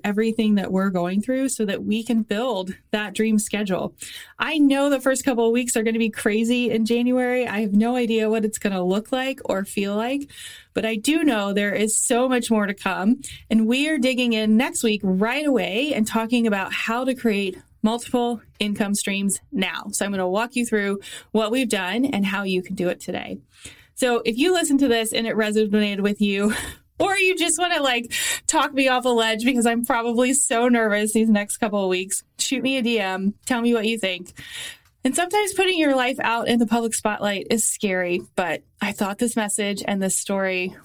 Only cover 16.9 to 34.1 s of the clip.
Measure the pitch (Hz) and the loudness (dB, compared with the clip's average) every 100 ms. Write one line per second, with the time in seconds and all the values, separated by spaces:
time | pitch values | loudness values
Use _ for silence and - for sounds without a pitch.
16.9 | 233 262 262 233 202 190 - - _ 214 | -2 -2 0 0 0 -2 -6 -14 _ -2
17.9 | 233 - 247 240 226 - - 208 202 202 | -2 -2 0 0 -2 -8 -4 -2 0 0
18.9 | 202 - 196 196 - - 269 180 165 208 | -2 -2 -2 -2 -4 -4 -2 -2 -4 -8
19.9 | - 202 196 185 196 240 247 233 208 202 | -4 -2 -2 0 0 -2 -2 0 0 0
20.9 | 196 - - - 220 214 254 240 202 180 | -4 -6 -16 -2 0 2 0 0 -2 -2
21.9 | 220 269 202 196 196 196 180 180 190 180 | 0 0 0 0 0 0 -2 -2 -4 -4
22.9 | - - 180 - 196 - _ - - - | -4 -6 -8 -8 -12 -16 _ -20 -20 -18
23.9 | - 254 233 233 233 349 359 330 277 277 | -2 0 0 0 0 2 2 2 4 4
24.9 | 233 220 - 226 196 214 214 214 214 208 | 2 0 -2 -2 0 0 2 2 2 0
25.9 | 202 202 208 208 196 208 220 - - _ | 0 -2 0 0 2 0 -2 -6 -12 _
26.9 | - 370 381 381 359 339 330 349 330 277 | -2 0 2 2 2 0 0 0 2 2
27.9 | 247 240 - - - - 311 285 269 262 | 0 -2 -4 -4 -4 0 2 2 2 2
28.9 | 254 254 233 220 220 240 247 226 233 240 | 2 2 2 2 2 2 2 2 2 0
29.9 | 240 233 233 254 262 - 233 240 233 220 | 0 0 2 2 2 2 2 4 4 2
30.9 | 208 208 226 220 208 208 - 220 202 190 | 2 2 2 4 4 0 -4 -2 0 0
31.9 | 185 190 - - - - 254 254 269 233 | -2 -2 -8 -10 -6 -4 -2 -2 0 0
32.9 | 226 190 185 196 - - 247 240 233 208 | 0 0 -2 -4 -4 -4 0 2 2 0
33.9 | 226 190 | -2 -2